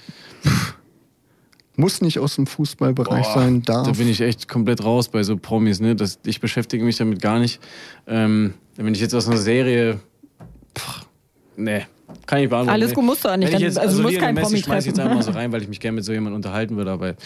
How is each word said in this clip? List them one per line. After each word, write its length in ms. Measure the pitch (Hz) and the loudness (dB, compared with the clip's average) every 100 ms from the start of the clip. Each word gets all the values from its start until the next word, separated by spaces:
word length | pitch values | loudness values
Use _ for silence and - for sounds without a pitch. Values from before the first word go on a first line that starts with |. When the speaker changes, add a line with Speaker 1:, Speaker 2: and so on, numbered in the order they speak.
| - - - - 151 - - - _ _ _ _ _ _ _ _ _ - | -8 -20 -20 -4 0 2 0 -8 _ _ _ _ _ _ _ _ _ 0
Speaker 1:
Muss 260 | 175 - | 0 2
nicht 160 | 175 147 | 0 0
aus 160 | 143 - | -2 -2
dem 100 | 135 | -4
Fußballbereich 800 | - 151 - 131 131 120 117 | -2 -4 -2 0 0 0 0
Speaker 2:
Boah, 80 | 127 | 2
Speaker 1:
sein, 280 | 131 127 123 | 2 4 2
darf. 240 | 117 117 135 | 2 0 2
Speaker 2:
da 60 | |
bin 140 | 113 120 | 2 2
ich 120 | 107 | 2
echt 260 | 120 113 - | 0 -2 -4
komplett 380 | 120 113 113 | -2 0 0
raus 240 | 107 123 120 | 2 2 0
bei 140 | 110 | 0
so 160 | 101 104 | 0 -2
Promis, 420 | - 110 110 95 | -2 0 2 2
ne? 160 | 113 110 | 2 0
Das, 220 | 101 - - | -2 -4 -6
ich 120 | - | -4
beschäftige 440 | 117 - 113 120 | -4 -4 -4 -2
mich 120 | 120 113 | 0 0
damit 260 | 110 95 | 0 0
gar 160 | 104 113 | 0 2
nicht. 220 | 120 - - - - - - | 0 -2 -12 -20 -20 -18 -4
Ähm, 460 | 113 107 107 104 - _ - | 0 2 4 2 -2 _ -6
wenn 180 | 110 | -2
ich 60 | 101 | 0
jetzt 140 | 113 | 0
aus 120 | 120 110 | 0 0
einer 120 | 117 | 0
Serie, 600 | 101 123 127 120 113 110 - _ - _ - - - - | 2 2 4 2 2 -2 -8 _ -20 _ -20 -20 -18 -14
pff, 280 | - - - _ _ _ _ - | -12 -14 -18 _ _ _ _ -6
nee, 300 | 107 107 - _ - - - | -4 -4 -6 _ -20 -20 -4
kann 140 | 143 | 0
ich 100 | 135 | 2
beantworten, 240 | 120 127 | 2 2
Speaker 3:
Alles 160 | 214 226 | 2 2
Speaker 2:
ne? 40 | 247 | 2
Speaker 3:
gut, 80 | |
musst 200 | 240 302 | 2 2
du 60 | 233 | 0
auch 60 | 190 | 0
nicht. 100 | 180 | 2
Speaker 2:
Wenn 60 | |
ich 60 | - | 2
Speaker 3:
Dann, 80 | - | 2
Speaker 2:
jetzt, 100 | - | 2
Speaker 3:
also 100 | 196 | 2
Speaker 2:
also 80 | 196 | 2
Speaker 3:
du 60 | |
musst 100 | 214 - | 2 2
Speaker 2:
Lionel 100 | - | 0
Speaker 3:
keinen 80 | |
Speaker 2:
Messi 120 | - 214 | 0 0
Speaker 3:
Promi 140 | 214 | 0
Speaker 2:
schmeiß 200 | - 196 | 0 0
ich 20 | 135 | 0
jetzt 80 | - | 0
Speaker 3:
treffen. 140 | - | 2
Speaker 2:
einfach 140 | 220 - | 2 0
mal 60 | |
so 60 | 107 | -2
rein, 120 | 120 | -4
weil 120 | 117 | -4
ich 60 | 101 | -6
mich 120 | 101 | -6
gerne 140 | 113 | -6
mit 100 | 113 | -4
so 80 | 101 | -4
jemandem 240 | 110 107 104 | -4 -4 -4
unterhalten 400 | 101 104 110 107 | -4 -4 -4 -2
würde, 140 | 95 | -2
aber 240 | 92 92 - | -2 -4 -6